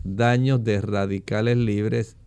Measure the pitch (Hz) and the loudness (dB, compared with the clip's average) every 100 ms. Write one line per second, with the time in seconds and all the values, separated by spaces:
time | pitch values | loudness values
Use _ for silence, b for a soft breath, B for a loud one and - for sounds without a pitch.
0 | 92 98 117 123 131 131 113 104 101 101 | -8 0 2 2 2 2 0 -2 -2 -2
1 | 98 98 - 104 117 123 113 104 107 117 | -2 -4 -4 -2 0 2 2 0 0 -2
2 | 110 - | -4 -10